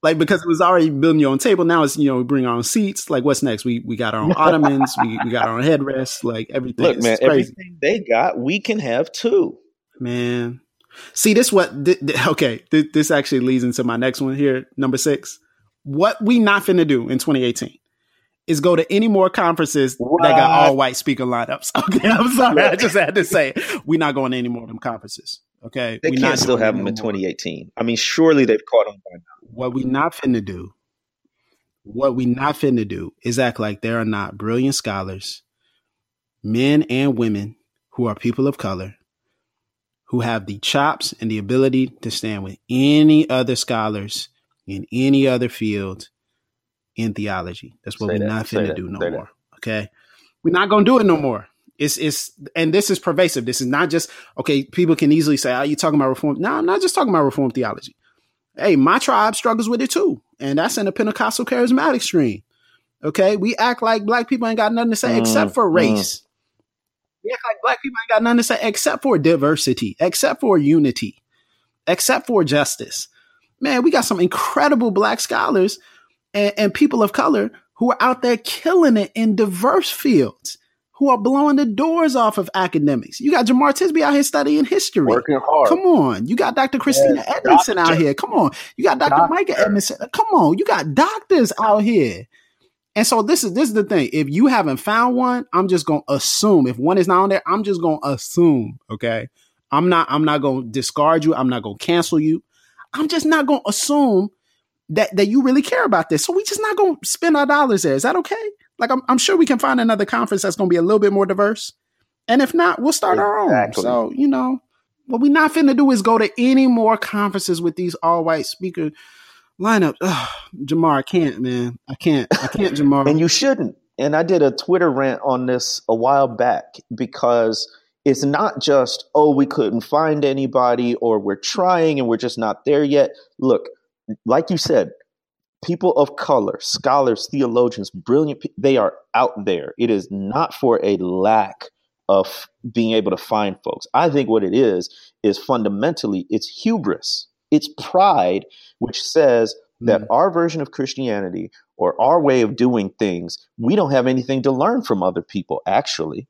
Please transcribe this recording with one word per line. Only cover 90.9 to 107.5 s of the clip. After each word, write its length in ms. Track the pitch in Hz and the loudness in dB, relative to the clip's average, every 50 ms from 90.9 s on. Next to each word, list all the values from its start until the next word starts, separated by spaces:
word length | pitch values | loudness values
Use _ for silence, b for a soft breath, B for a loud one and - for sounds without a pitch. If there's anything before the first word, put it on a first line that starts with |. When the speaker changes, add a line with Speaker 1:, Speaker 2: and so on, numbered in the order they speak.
| 139 | 2
Speaker 1:
doctors 580 | 175 302 370 440 440 - _ 392 330 240 202 - - | 2 2 2 2 -6 -2 _ 4 4 4 2 0 -2
out 180 | 214 220 208 214 | 2 2 2 4
here. 480 | 208 220 233 202 147 117 95 87 110 _ _ _ _ _ _ _ _ _ _ _ _ _ _ 208 | 2 2 2 2 2 2 -2 -6 -12 _ _ _ _ _ _ _ _ _ _ _ _ _ _ -2
And 80 | 220 | 0
so 160 | 220 - 226 | 2 2 0
this 220 | 220 214 339 - - | 2 2 0 0 0
is, 100 | 208 170 | -2 0
this 140 | 214 311 254 | 0 0 0
is 60 | 208 | 2
the 100 | 220 202 | 0 0
thing. 260 | 196 208 175 139 - - | 0 0 0 0 0 0
If 160 | 151 151 139 | -2 -2 -2
you 180 | 143 175 240 285 | 2 2 2 4
haven't 300 | 254 226 180 151 135 131 | 4 2 0 0 -2 -4
found 400 | - - 208 226 240 247 247 247 | -4 -2 0 2 2 2 2 0
one, 280 | 254 247 247 247 - _ | 0 0 -2 -2 -6 _
I'm 160 | - 175 190 190 | 0 0 2 2
just 180 | 185 175 151 | 0 0 0
gonna 140 | - 156 147 - - | 0 -2 -2 0 -2
assume. 580 | 139 135 - - - - - 214 202 165 135 | -4 -2 -2 -2 -2 0 2 4 4 4 4
If 120 | 127 123 113 | 2 -2 -2
one 200 | 127 156 185 196 | 0 0 2 2
is 120 | 180 180 | 2 2
not 140 | 180 180 190 | 2 2 2
on 40 | 202 | 2
there, 120 | 196 185 - | 0 -2 -2
I'm 180 | 156 180 208 214 | -2 -4 -2 -2
just 180 | 202 196 175 | -2 -4 -2
gonna 180 | 165 170 156 151 - | 0 -2 -2 -2 -2
assume, 760 | 139 139 120 - - - - 175 165 151 127 110 110 110 - _ _ | -6 -6 -6 -8 -6 0 2 4 4 4 2 0 -6 -10 -16 _ _
okay? 380 | 117 110 - 117 113 113 117 131 _ _ _ _ _ _ _ _ | -12 -6 -4 -4 -4 -4 -6 -10 _ _ _ _ _ _ _ _
I'm 200 | - 143 165 180 | 0 0 2 4
not, 180 | 175 170 160 - | 2 2 2 0
I'm 140 | 135 147 156 | 0 0 0
not 140 | 156 147 151 | 0 0 0
gonna 220 | 135 143 131 131 127 | -2 -2 -4 -4 -6
discard 600 | 117 110 135 123 - - - 147 151 165 165 147 | -8 -8 -6 -6 -6 -2 0 2 2 2 2 2
you. 100 | 156 160 | 0 0
I'm 140 | - 131 131 | 0 0 -2
not 120 | 123 120 107 | -2 -4 -6
gonna 140 | 110 101 - | -10 -12 -10
cancel 440 | - - 170 175 165 - 170 160 | -4 -2 0 0 0 0 0 0
you. 200 | 151 156 160 170 _ b b b b b b b b b - | 0 0 -2 -2 _ b b b b b b b b b -6
I'm 160 | 269 311 302 | -6 -4 -2
just 160 | 339 330 - | -2 -2 0
not 220 | 311 320 311 285 254 | 0 0 0 2 0
gonna 120 | 302 269 - 196 | 0 -2 -2 -4
assume 640 | 208 - - - 285 294 285 254 214 185 190 208 _ _ _ _ _ _ _ _ _ _ _ _ | -4 -4 -2 -2 0 2 2 2 2 2 0 -2 _ _ _ _ _ _ _ _ _ _ _ _
that, 240 | 156 185 214 - - 190 | -2 -2 -2 0 0 0
that 80 | 202 | 0
you 160 | 196 214 277 | 2 2 2
really 200 | 254 262 254 285 | 2 4 2 2
care 220 | - - - 508 480 | 0 0 -2 -2 0
about 240 | 349 214 170 165 - | 2 2 0 0 0
this. 160 | 160 151 - | -2 -2 -2
So 80 | - | -2
we 140 | 349 370 440 | -2 -2 -2
just 160 | - 415 392 | -4 -6 -4
not 160 | 427 427 427 392 | -4 -4 0 2
gonna 180 | 415 370 311 - - | 2 0 0 -2 -6
spend 320 | - - - - 339 311 | -8 -6 -2 0 2 2
our 100 | 285 285 | 2 2
dollars 380 | 269 | 2